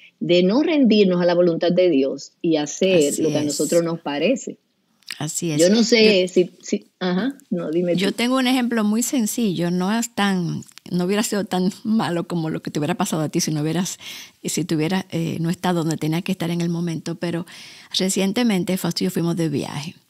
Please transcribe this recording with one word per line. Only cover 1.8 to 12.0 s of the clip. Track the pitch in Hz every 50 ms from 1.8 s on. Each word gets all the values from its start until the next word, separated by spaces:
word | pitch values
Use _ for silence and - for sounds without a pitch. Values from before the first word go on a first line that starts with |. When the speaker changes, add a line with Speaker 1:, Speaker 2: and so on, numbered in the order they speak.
| 185 180
Speaker 1:
Dios | 156 135 135 135 135 143 - - _ _
y | - 165 160 151
hacer | 147 147 - - 196 190 185 170 147 143 -
Speaker 2:
Así | -
Speaker 1:
lo | 160 156
que | 151 151
a |
Speaker 2:
es. | 147
Speaker 1:
nosotros | 147 147 - 156 147 170 170 170
nos | 165 170 165
parece. | - 151 143 143 156 196 269 - - - - - _ _ _ _ _ _ _ _ _ - - -
Speaker 2:
Así | 139 156 - - 175 165
es. | 151 147
Speaker 1:
Yo | 165 185
no | 208 240 220
sé | 226 240 226 214 214 208 185 180
Speaker 2:
Yo, | 180 -
Speaker 1:
si, | 185 180 - - _
si, | - - - 202 - _ _ _
ajá, | 185 185 180 190 214 269 277 - - _
no, | 196 175 170 156
dime | 156 175 180 175 165
Speaker 2:
yo | 180 196 202
Speaker 1:
tú. | - -
Speaker 2:
tengo | 233 247 262 262
un | 254 247
ejemplo | 262 262 247 233 240 226 214
muy | 208 214 226 240
sencillo, | - - 269 214 208 - - 233 202 170 151 170 175
no | 180 180 180 190 220 233
es | 233 - -
tan, | - 202 202 190 185 175 160 151 - - - _ - - -
no | - 180 180
hubiera | 180 208 208
sido | 226 - 214 202 185
tan | - - 180 185 190 - - -
malo | 214 220 220